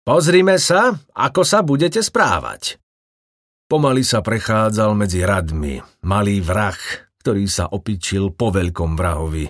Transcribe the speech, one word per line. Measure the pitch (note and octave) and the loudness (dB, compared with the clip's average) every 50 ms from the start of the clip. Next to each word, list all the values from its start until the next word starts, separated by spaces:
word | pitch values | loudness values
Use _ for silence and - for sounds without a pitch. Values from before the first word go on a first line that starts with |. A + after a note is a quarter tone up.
Pozrime | _ A#2 C3 E3 D#3 E3 F3 F#3 F#3 F#3+ F#3+ | _ 2 2 2 4 4 4 6 6 6 4
sa, | F3+ - - F3 F#3+ A3+ B3+ A3 D3 _ _ _ | 2 2 2 2 4 4 2 0 -2 _ _ _
ako | G2 B2 C#3 - F#3 F3+ | -2 -2 0 2 0 2
sa | - - G#3+ | 4 2 2
budete | G3 D3 C#3 C#3 E3 E3+ - A3+ | 2 2 2 2 0 0 0 -2
správať.“ | G#3 - - B3 F#3+ B2 F2+ D#2 A#1+ A#1 G#1 - - - - _ _ _ _ _ _ _ _ _ _ _ _ _ _ _ _ _ _ _ | -4 -2 0 0 2 2 0 -2 -4 -8 -12 -10 -10 -12 -12 _ _ _ _ _ _ _ _ _ _ _ _ _ _ _ _ _ _ _
Pomaly | D3 D#3 D3 C3+ C3 C3 | 0 0 2 2 2 2
sa | B2+ - - A2 - | 0 0 0 0 0
prechádzal | G#2+ A2+ A2 - - A2 A2 A2 A2 G#2+ G#2+ A2 G#2+ G#2+ | 0 -2 -2 0 0 0 2 2 0 2 2 2 2 2
medzi | G#2 G#2 F#2 F2 F2+ | 0 0 0 0 0
radmi, | F2+ F#2+ G2+ F#2 E2+ D#2 D#2 D#2 D2 C#2+ C2+ A#1+ - _ _ _ | 0 2 0 0 -2 -4 -4 -4 -4 -4 -6 -8 -12 _ _ _
malý | - F2+ F#2+ G#2 G#2 G2+ G2+ G2 | -4 -2 0 2 2 2 0 0
vrah, | F2 D#2+ F#2 G#2 G#2 G2 - - - - - - - _ _ _ | 0 0 -2 0 -2 -2 -4 -6 -10 -12 -12 -12 -14 _ _ _
ktorý | _ C3 G#2+ G2+ G2+ | _ -2 -2 0 -2
sa | F#2+ - - F2 - | -2 -2 -2 -4 -4
opičil | - F#2+ - - G#2 F2 - - F#2+ G2 G2 F#2+ F2 | -4 -6 -6 -6 -6 -6 -4 -4 -2 -2 -2 -2 -2
po | - A#2+ A2+ | -2 -2 0
veľkom | F2+ F#2+ F2+ F2 E2+ - E2+ D#2+ D#2+ | 0 0 -2 -2 -2 -2 -2 -2 -2
vrahovi. | E2 F2+ F2 D#2+ D#2 D#2+ D#2+ D#2 D#2+ D2+ | -2 -2 -2 -2 -2 -4 -4 -4 -6 -6